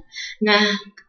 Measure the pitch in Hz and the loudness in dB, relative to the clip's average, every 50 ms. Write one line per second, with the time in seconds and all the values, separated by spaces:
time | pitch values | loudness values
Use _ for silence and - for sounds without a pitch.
0 | - _ - - - - - - 214 208 208 208 208 208 202 202 - - - - | -16 _ -16 -16 -14 -12 -6 -2 2 4 4 4 4 2 -2 -4 -8 -12 -20 -20
1 | - | -4